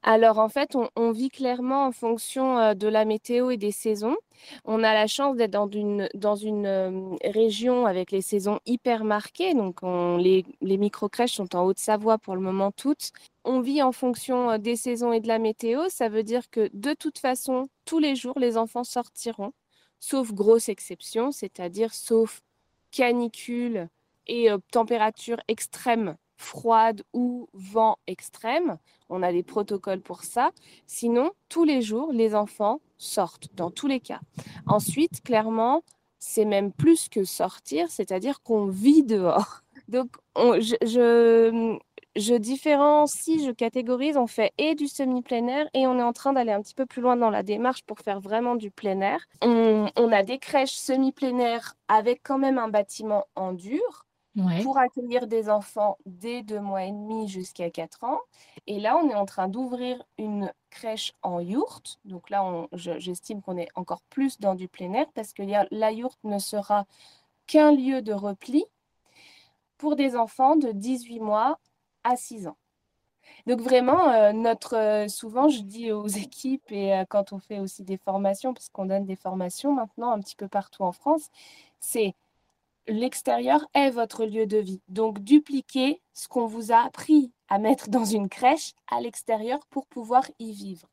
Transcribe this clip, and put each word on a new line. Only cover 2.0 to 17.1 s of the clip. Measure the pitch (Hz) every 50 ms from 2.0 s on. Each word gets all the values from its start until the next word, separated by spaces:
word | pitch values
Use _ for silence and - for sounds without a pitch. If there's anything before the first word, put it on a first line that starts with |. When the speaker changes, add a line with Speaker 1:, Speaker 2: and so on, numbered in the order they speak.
| - 226 233 226 - - - 262 262 262 254 240
Speaker 1:
heu, | 226 214 214
de | 190 202 214
la | 220 214 220
météo | 214 214 214 _ - 247 240 247 254
et | 254
des | 220 196 208
saisons. | 208 - - 220 214 202 208 226 285 440 _ _ _ _ - - 294 285 _
On | - 220 220 226
a | 220 214
la | 214 214
chance | 220 - - 277 285 269
d'être | 233 233 208 185
dans | 202 208 208
une, | 202 208 208 208 202 202 196 - -
dans | 202 196 208 208
une, | 202 214 214 214 208 202
hem, | 196 196 190 190 185 185 190 190 190 185 - -
région | - 202 214 226 226 208 202 226 247 247 247 247
avec | 214 185 180 185 -
les | - 196
saisons | 190 - - 202 185 202 214 - _
hyper | - 247 247 _ 254 240 226 220
marquées. | 214 208 208 208 - _ - 339 381 339
Donc, | 254 208 190 175 - -
on, | 185 180 180 175 175 175
les, | 175 180 185 190 190 180 - - _
les | - 190 196
micro-crèches | 190 202 208 - - - 202 - - 233 247 -
sont | - 202 175 -
en | 175 180
Haute-Savoie | 190 190 - - - 214 208 214 220 220 220
pour | _ - 190
le | 185
moment | 190 185 185 196 196 202 202
toutes. | - - 269 294 _ - - _ - - - _ _ _
On | - 254 254
vit | 247 247 277 302 277
en | 254 240
fonction, | - - 247 240 - - - 254 247 247 240 226
heu, | 214
des | 202 233 240
saisons | 226 - 254 240 233 240 240 233
et | 226
de | 214 226
la | 226 226
météo. | 226 220 220 _ - 226 233 269 330 381
Ça | - - 247 226
veut | 208 220 220
dire | 208 226 247 240 _
que, | - 233 214 - -
de | 202 202 277 311
toute | - - 311